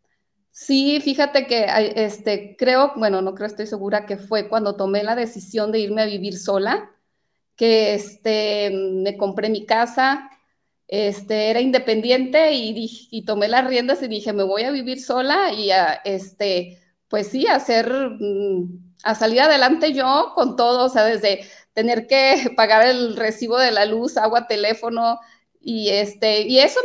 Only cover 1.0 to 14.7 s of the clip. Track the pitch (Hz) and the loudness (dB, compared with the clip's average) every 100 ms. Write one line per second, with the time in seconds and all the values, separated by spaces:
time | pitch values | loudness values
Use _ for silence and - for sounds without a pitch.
1 | 277 269 285 277 254 233 202 214 214 214 | -2 0 2 0 0 0 0 0 0 -2
2 | 214 208 220 202 202 - 254 254 277 226 | -4 -4 -4 -4 -6 -4 2 4 2 0
3 | 214 190 185 196 208 208 214 208 196 208 | -2 0 -2 -6 -10 -8 -10 -8 -4 -4
4 | 208 196 196 214 208 220 208 202 190 202 | -4 -10 -4 -4 -2 -2 -2 -4 -2 -2
5 | 208 240 233 214 180 214 214 220 202 214 | -2 -4 -4 -8 -8 -6 -2 -2 -2 -2
6 | 214 202 196 180 180 196 202 415 415 _ | -2 -4 -8 -8 -2 -2 0 -2 -6 _
7 | _ _ _ _ _ - 226 220 208 208 | _ _ _ _ _ -2 2 4 2 -2
8 | 208 - 220 214 214 208 202 190 190 185 | -6 -8 -2 -2 -2 -2 -2 -2 -4 -2
9 | 196 202 202 190 214 214 - 220 240 262 | -4 -4 -4 -2 -2 -2 0 0 0 0
10 | 262 294 - _ _ _ _ _ - 202 | 0 0 -6 _ _ _ _ _ -8 -2
11 | 208 202 202 214 214 226 262 247 240 220 | -2 -4 -4 -2 0 2 2 0 0 -2
12 | 233 254 254 294 320 277 220 220 220 - | 2 2 4 4 4 2 -4 -6 -8 -12
13 | - 226 220 208 208 247 254 247 247 285 | -14 -10 -4 -2 2 2 2 0 0 -2
14 | 254 214 214 208 190 202 247 | -2 -6 -4 -2 0 0 -2